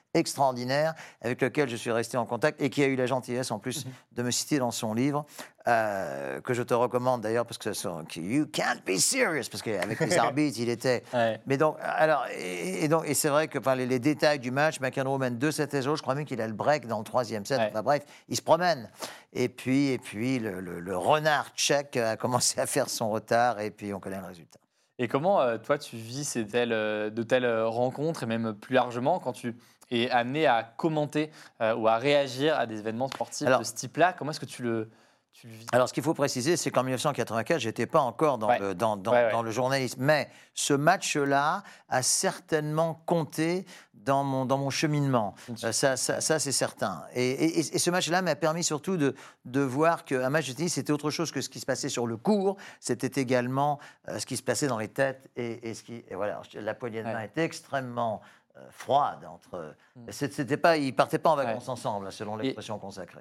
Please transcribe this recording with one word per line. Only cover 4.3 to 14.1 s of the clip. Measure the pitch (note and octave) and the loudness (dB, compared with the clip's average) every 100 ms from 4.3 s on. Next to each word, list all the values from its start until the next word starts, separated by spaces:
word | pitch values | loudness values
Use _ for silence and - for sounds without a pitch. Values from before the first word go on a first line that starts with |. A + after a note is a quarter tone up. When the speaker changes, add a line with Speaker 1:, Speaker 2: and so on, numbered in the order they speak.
Speaker 1:
citer | A#2 - D3 | -2 0 0
dans | B2 | 0
son | - A2+ | -2 -2
livre, | A2 C3+ C#3+ D3 - - _ - | 0 0 0 -6 -14 -18 _ 2
euh, | A#2 A2 G2 E2 C#2 C2+ C2+ | 2 2 -2 -4 -6 -6 -6
que | - | -2
je | A#2+ | -2
te | A#2+ B2 | 2 2
recommande | A#2+ B2 B2 B2 | 2 2 2 0
d'ailleurs, | G#2+ A#2 A#2 | 0 0 -2
parce | A2+ | -4
que | |
ce | A2 | -6
sont, | F#2+ G2+ E2 D#2 | -4 -4 -6 -8
qui, | - | -8
You | E2+ C#3 D3 | -2 0 0
Can't | - F3+ A#3 - | 0 0 0 -2
Be | F#3 | 0
Serious, | B2+ C4 A3+ D#3 G#2+ | 2 2 0 0 -4
parce | G2+ | -6
qu'avec | A#2 G2+ G#2 A2 | -4 -2 -2 0
les | D#3+ E3+ | 2 4
Speaker 2:
<laughs> | |
Speaker 1:
arbitres, | A#2 B2+ D3+ G#2+ | 4 2 0 0
il | A#2+ | -2
était | A#2 C3+ A#2+ - B2 | 0 0 0 0 2
Speaker 2:
Ouais. | A2+ G#2+ - | 2 0 -2
Speaker 1:
mais | C3+ | 2
donc, | D#3 D3 | 2 0
alors, | - - D#3 C#3+ B2 C3 | -4 2 4 4 0 -6
et, | F3 F3+ F3+ F3+ | -6 -4 -4 0
et | D#3 | 2
donc, | D#3+ D#3 | 2 2
et | C3+ | 0
c'est | D#3 | 2
vrai | C#3+ D#3 | 2 2
que, | C#3+ | -2
enfin, | C3+ | 0
les, | C3 B2+ | 0 2
les | B2+ | 0
détails | C3 | 2